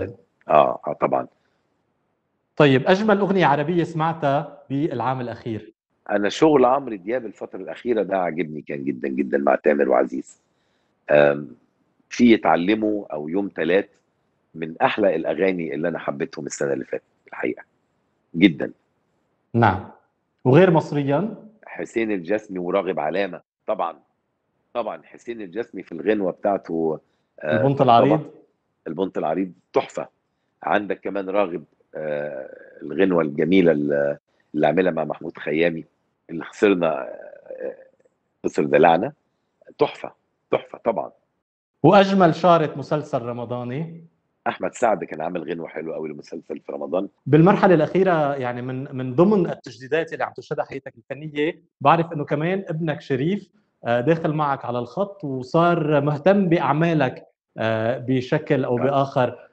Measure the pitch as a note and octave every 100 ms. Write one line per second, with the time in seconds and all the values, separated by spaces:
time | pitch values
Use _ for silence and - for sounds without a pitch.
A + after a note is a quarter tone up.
0 | F#2+ - _ _ - D#2 C2 - - -
1 | C2+ C2+ B1 _ _ _ _ _ _ _
2 | _ _ _ _ _ - D3 C3 B2+ F#3+
3 | G#3+ G3+ F#3+ F#3+ D3 D3 D3 F3 E3 D#3+
4 | D#3+ D#3+ C#3+ C#3 - - - C#3 D3+ B2
5 | A#2+ C3 B2 - B2 G#2+ - _ _ _
6 | - G#2 G2+ - D#3+ C#3+ B2 C#3 C3 G#2
7 | F#2 B2+ A2 - A2+ G2 E2 - A#2 A2
8 | F2+ F#2+ F2 D#2+ D#2 D2+ - C#2+ C#2 B1+
9 | C#2 C2+ C2 C#2 C#2 C2 D2+ C#2+ C2 B1+
10 | C2+ C2 - _ _ _ _ _ _ _
11 | - D2 D2 C#2+ C2+ B1 _ _ _ _
12 | _ - A#2+ G#2+ F2 E2 F2+ A2 G#2+ G#2
13 | - D2+ D2+ F#2+ F#2+ - D#2+ F#2+ - _
14 | _ _ _ _ _ D#2+ D#2+ D#2+ B2+ -
15 | G2 E2 D#2+ D#2+ F#2+ F#2 D#2+ D2 E2+ D#2
16 | - C#2+ D#2+ - C#2 - C#2+ C2 B1 -
17 | - _ _ - B1+ - - _ _ _
18 | _ _ _ E2 F#2+ C2+ B1 - _ _
19 | _ _ _ _ _ A#2 A2 F#2 - -
20 | _ _ _ _ B2+ C#3+ F#3 D#3+ - D3
21 | C#3 C#3+ A3 - - _ - - E2 A#2
22 | A2 G2 E2 G#2 - F#2 F2 G2 F2+ D#2
23 | D2+ F2+ F#2+ E2+ - _ - G#2 E2+ D2+
24 | _ _ _ _ _ _ _ A#2+ G#2+ D#2+
25 | - - - A#2 F#2+ G2 A#2 F#2+ - E2
26 | E2+ G#2+ F#2 - G2+ F#2+ - E2 D#2+ D2+
27 | _ _ _ - D2+ D#2 C#3 C#3 B2+ A#2
28 | C3 D#3 D3 - _ _ _ _ F2+ D#2+
29 | F#2 F#2+ D#2+ E2 F#2+ E2+ _ C3 - -
30 | - _ _ _ _ _ - G2+ G2 F#2
31 | G2 G2 F#2+ G2+ F#2+ E2+ D2 _ _ D#2+
32 | D#2 D2 D2 C#2 - - - - D2+ D2
33 | F#2+ E2+ D2+ D2 D#2+ F#2+ E2+ D2 D2 C#2+
34 | C#2+ D2 _ _ _ D2+ D2+ E2 F#2 D#2+
35 | D2+ C2+ D#2+ - - D#2 E2+ E2 - _
36 | _ _ - E2 C#2+ - G#2 F2+ E2 C2+
37 | A#1+ - - - - - C2 - - _
38 | _ _ _ _ E2+ - D2 D2 E2+ E2+
39 | C3 - _ _ _ _ - - D3 -
40 | - - _ _ _ - - - A#2 F#2+
41 | B1 - _ _ _ _ _ _ D3 G3+
42 | G3 G3 E3+ D#3 F3+ E3+ D3 C#3 B2+ D3+
43 | - C3 A#2 A#2+ A#2 B2 A#2+ C3 E3 -
44 | - _ _ _ - - F#2 - A2+ F#2
45 | E2 D#2+ D#2+ F2+ D2+ E2+ D#2 D2+ D#2+ D#2
46 | D#2 C#2+ - E2 - D2 - C#2+ C#2+ F#2
47 | G2 _ - D#3 F3 G#3+ G3+ D#3+ D3 F3
48 | F#3+ D#3+ C#3+ C#3+ B2 B2 B2+ C3 C#3 C3
49 | B2+ B2+ G3 G#3 D#3 C3 C#3 A2 B2+ D#3
50 | D#3+ C#3+ A#2+ - - D3 - C3+ - A#2
51 | - C#3 D#3 D3 D3+ - _ _ C#3 E3
52 | E3 D3+ C#3 D3 E3 G3 G3 D#3+ E3 C3+
53 | - B2+ D#3 G3+ - _ _ _ A#2 A#2+
54 | C3+ E3 E3 D3+ D3 C3 A#2+ B2 A2+ F3+
55 | G3+ - D3 C3 B2 D#3+ F3 E3 D3+ D3
56 | C#3+ C#3+ F#3 G3+ F3+ E3+ C3+ D3 E3+ D#3+
57 | B2+ - - _ _ - A2+ A2 A2+ C3+
58 | B2 C3 B2+ D3+ - C#3 C3 A#2+ C3 C#3
59 | C#3 C3+ A#2+ - -